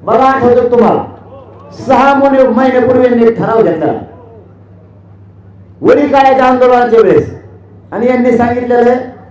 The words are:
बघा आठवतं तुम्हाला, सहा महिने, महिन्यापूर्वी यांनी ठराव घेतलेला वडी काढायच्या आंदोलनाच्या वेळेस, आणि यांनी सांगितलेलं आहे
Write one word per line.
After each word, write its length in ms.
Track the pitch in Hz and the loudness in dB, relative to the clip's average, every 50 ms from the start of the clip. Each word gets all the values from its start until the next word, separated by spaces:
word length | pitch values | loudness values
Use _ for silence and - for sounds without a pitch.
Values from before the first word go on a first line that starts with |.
| - | -6
बघा 220 | - 226 240 269 | -2 -2 0 0
आठवतं 460 | 262 269 254 233 247 240 233 240 240 | 0 0 0 0 0 0 2 0 0
तुम्हाला, 340 | 240 226 214 - - - - - - - - - - - - - - - - - - - - | 0 0 0 0 0 -2 -6 -10 -16 -20 -20 -20 -20 -20 -20 -20 -20 -20 -20 -20 -20 -18 -4
सहा 280 | 233 262 247 262 277 277 | -2 0 2 2 2 2
महिने, 340 | 262 277 277 269 262 262 220 | 2 0 0 2 2 2 2
महिन्यापूर्वी 560 | 220 226 262 262 254 254 233 254 254 - 254 | 2 0 0 0 0 0 0 0 0 2 2
यांनी 280 | 247 233 233 233 226 - | 0 2 2 0 0 0
ठराव 280 | 180 156 202 226 226 220 | -2 -4 -2 0 0 0
घेतलेला 300 | 180 160 156 156 147 - - - - - - - - - - - - - - - - - - - - - - - - - - - - - - - - - - - - - - - | 0 -2 -2 -4 -4 -6 -6 -10 -16 -20 -20 -20 -20 -20 -20 -20 -20 -20 -20 -20 -20 -20 -20 -20 -20 -20 -20 -20 -20 -20 -20 -20 -20 -20 -20 -20 -20 -20 -20 -20 -20 -20 -6 0
वडी 260 | 185 254 294 294 285 | 0 2 2 2 0
काढायच्या 360 | 277 277 269 269 262 254 254 | 0 2 2 2 2 2 2
आंदोलनाच्या 560 | 254 262 247 254 247 247 247 247 233 214 226 | 0 2 2 2 2 2 2 0 2 2 2
वेळेस, 340 | 208 185 160 113 - - - - - - - - - - - - - - - | 2 4 2 0 0 -4 -10 -18 -20 -20 -20 -20 -20 -20 -20 -20 -20 -14 -10
आणि 140 | 196 233 | -4 -2
यांनी 260 | 247 254 240 240 254 233 | -2 0 0 0 0 0
सांगितलेलं 580 | 226 240 240 240 247 247 240 233 240 240 240 | 0 0 -2 -2 -6 -4 -2 0 0 2 0
आहे 80 | 247 - - - - - - - | 0 -2 -4 -10 -16 -20 -20 -20